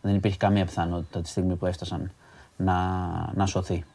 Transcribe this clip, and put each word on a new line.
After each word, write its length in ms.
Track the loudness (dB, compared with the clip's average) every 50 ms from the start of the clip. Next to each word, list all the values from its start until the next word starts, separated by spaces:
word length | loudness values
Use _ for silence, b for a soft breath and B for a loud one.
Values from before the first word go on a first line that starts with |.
δεν 140 | 2 4 2
υπήρχε 220 | 4 4 2 0
καμία 280 | 2 2 4 4 4 2
πιθανότητα 560 | 0 0 -2 -2 0 -2 -4 -4 -6 -6 -6
τη 80 | -6 -4
στιγμή 260 | -2 0 0 0 0
που 100 | 0 0
έφτασαν 460 | -2 -2 -2 -6 -6 -6 -6 -6 -8 -10 B B B B B B B B
να, 200 | 0 0 2 2 2 2 0 0 -2 -2 -2 -4 -4 -4 -4 0
να 120 | 0 0
σωθεί. 380 | 2 0 -2 0 0 -2 -2 -4 -6